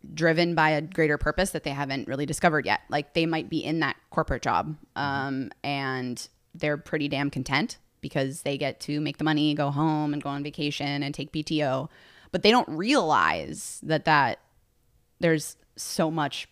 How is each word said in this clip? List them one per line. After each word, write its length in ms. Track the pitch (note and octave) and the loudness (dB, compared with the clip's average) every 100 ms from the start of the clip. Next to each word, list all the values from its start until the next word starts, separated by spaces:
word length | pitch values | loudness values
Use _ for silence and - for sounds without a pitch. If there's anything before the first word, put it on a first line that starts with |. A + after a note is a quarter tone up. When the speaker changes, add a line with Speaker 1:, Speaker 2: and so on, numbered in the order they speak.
| - | -14
Speaker 1:
driven 400 | D3+ E3 D#3+ E3+ E3 | 0 2 4 2 4
by 160 | D#3 | 4
a 100 | D3+ | 2
greater 360 | D#3 - D#3 D3 | -2 0 2 2
purpose 320 | - D#3 F#3+ | 0 0 -2
that 120 | D#3+ | -2
they 80 | D3 | -6
haven't 360 | C#3 C#3+ C3+ - | -6 -4 -4 -4
really 180 | C3+ C#3+ | -4 -4
discovered 400 | B2 F3+ D#3 A#2 | 2 2 2 0
yet. 160 | G2+ - | -2 0
Like, 240 | D3 D3+ | -4 -2
they 120 | - E3 | 0 0
might 200 | D#3+ - | 0 -2
be 140 | D#3+ | -4
in 160 | B2+ E3 | -2 -2
that 140 | D3 - _ | -2 -4 _
corporate 320 | - D#3 B2+ | -4 -2 -2
job, 340 | - F#2+ B2+ D3+ - - | 0 0 0 -8 -12 -6
Speaker 2:
Mm-hmm. 40 | |
Speaker 1:
um, 520 | C#3+ C#3 C3+ C3+ C3 - | -4 -2 -4 -4 -6 -8
and 640 | - C#3+ C3+ C3 B2+ A#2+ - _ _ - | -6 -4 -2 -4 -4 -8 -12 _ _ -4
they're 220 | D3+ D3 | -2 -2
pretty 300 | - D#3+ C#3+ | -4 -4 -2
damn 200 | C#3 C#3+ | -2 -2
content 480 | C#3+ C3 C#3 A3 - _ _ | -4 -2 0 0 -6 _ _
because 400 | - D3+ C3+ D3 | -6 -2 -2 -4
they 140 | C#3 C#3+ | -6 -2
get 220 | C#3+ - | -4 -6
to 180 | - D3 | -6 -4
make 160 | D3+ C#3+ | -4 0
the 60 | |
money, 300 | D#3 D3+ D3+ | 2 4 2
go 160 | D3 C#3+ | 2 0
home, 420 | C#3 D#3+ D#3 D3+ | 2 2 2 0
and 80 | D3 | -2
go 60 | C#3 | -6
on 120 | C#3+ | -6
vacation 600 | C#3+ C#3+ D3 C#3+ C#3+ C#3+ | -8 -4 -4 -4 -4 -4
and 100 | C#3 | -4
take 180 | C#3+ C#3+ | -6 -8
P 120 | D#3 | -6
T 200 | D3 D#3 | -2 0
O. 260 | D3 C3 D#3 - - - - | 0 0 -4 -12 -20 -20 -6
But 120 | F3+ | 4
they 80 | G3+ | 6
don't 160 | A#3+ - | 6 4
realize 1120 | D#3 G#3 C#4 E3+ C#3 D#2+ D#2+ D2+ - - - | -2 2 4 6 6 4 2 -4 -10 -10 -12
that, 220 | - D#3 D#3 | -2 0 4
that 340 | D3+ C3 - _ _ _ _ _ _ _ _ | 4 4 0 _ _ _ _ _ _ _ _
there's 360 | E3+ D#3+ - - _ - | 2 2 0 -14 _ -14
so 340 | - - E3 | -10 -2 0
much 360 | D#3+ C#3+ - - | 0 -2 -4 -12